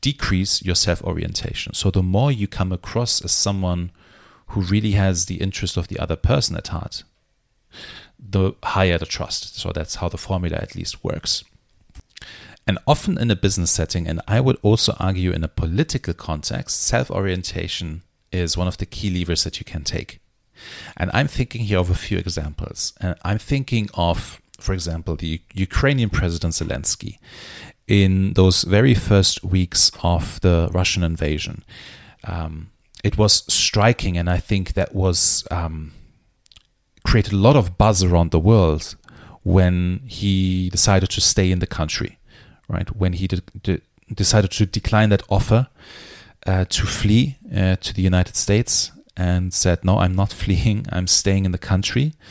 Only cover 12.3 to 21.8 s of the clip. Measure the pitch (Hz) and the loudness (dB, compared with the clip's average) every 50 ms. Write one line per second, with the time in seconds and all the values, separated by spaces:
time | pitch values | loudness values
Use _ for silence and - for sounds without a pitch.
12.3 | - - - - - - - 101 95 - - 135 147 - - 208 175 - 117 117 | -20 -20 -20 -20 -20 -8 -4 -4 -4 -2 0 0 -2 0 -2 -4 -4 -2 0 0
13.3 | 104 - - 95 - 90 85 - - - 80 - - 87 82 80 80 - - - | 0 0 0 0 0 0 -2 0 0 -2 -2 -2 -4 -4 -4 -4 -6 -6 -4 -2
14.3 | 101 85 - - - - - 104 113 - - - - - 92 95 92 92 92 90 | 0 2 2 2 0 2 2 2 2 2 2 0 -2 0 -2 -2 0 0 0 0
15.3 | 85 80 82 - _ - 82 80 87 107 160 - - 127 - 87 82 - - - | 0 -2 -4 -4 _ -4 -4 -2 0 -2 -2 -2 -4 -6 -4 -6 -8 -6 -6 -6
16.3 | 78 76 - - - - - - - - - - 120 123 - - - 95 98 95 | -6 -6 -6 -6 -8 -8 -8 -8 -6 -6 -4 -2 0 -2 -2 -2 -4 -4 -2 -2
17.3 | 90 92 90 - - 85 85 87 - - 87 80 78 87 - _ _ _ _ _ | -4 -4 -6 -8 -8 -8 -8 -8 -8 -8 -8 -8 -10 -12 -14 _ _ _ _ _
18.3 | - 90 87 80 - 87 90 90 - - 98 - - - - 98 90 90 87 87 | -4 -4 -2 -2 -2 -2 -2 -2 -4 -4 -8 -10 -8 -6 -4 -2 -2 -2 -2 -2
19.3 | 85 - - - - - - - - 78 76 - - - - - - - _ _ | -2 -2 -2 -4 -6 -10 -10 -10 -10 -8 -8 -6 -6 -8 -8 -10 -14 -20 _ _
20.3 | _ _ _ _ _ - - - - - - - - - 87 - - 131 143 143 | _ _ _ _ _ -20 -20 -20 -18 -18 -18 -14 -8 -6 -4 -2 0 0 0 0
21.3 | - 143 123 - - 117 110 101 104 90 | -2 -4 -4 -4 -4 -6 -2 0 0 2